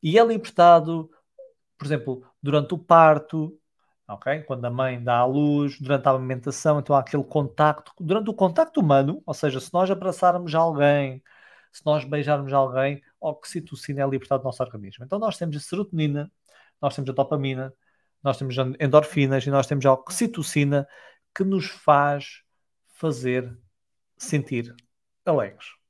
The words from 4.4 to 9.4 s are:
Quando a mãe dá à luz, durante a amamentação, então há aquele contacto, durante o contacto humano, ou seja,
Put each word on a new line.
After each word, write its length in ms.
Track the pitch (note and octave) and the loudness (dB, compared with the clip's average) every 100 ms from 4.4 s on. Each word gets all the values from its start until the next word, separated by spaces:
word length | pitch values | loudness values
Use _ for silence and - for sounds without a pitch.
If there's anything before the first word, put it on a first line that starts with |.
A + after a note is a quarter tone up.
Quando 200 | D3 B2+ | -6 -8
a 60 | A#2+ | -6
mãe 320 | B2 C3 B2 | -4 -4 -4
dá 160 | A#2+ A#2+ | -2 2
à 60 | B2+ | 2
luz, 520 | C#3 D3 D3 C#3+ C#3 | 2 2 0 -2 -6
durante 260 | C3 C#3 C#3 | -4 0 2
a 20 | |
amamentação, 680 | C3 B2+ B2+ B2+ - D#3+ D3 | 0 -2 -6 -8 -4 0 0
então 180 | - C#3 | 2 0
há 40 | |
aquele 240 | B2+ D3 | 2 -4
contacto, 680 | C3+ D#3 C#3 - D3+ D3 - _ | -2 -2 -2 0 0 0 -10 _
durante 300 | D#3+ G3+ G#3+ | -2 -2 -2
o 40 | |
contacto 460 | A3 F#3 E3+ D#4+ - | 0 0 2 0 0
humano, 420 | E3 C#3 C#3 C#4+ - | 4 4 2 -4 -10
ou 80 | |
seja, 260 | D3 | -4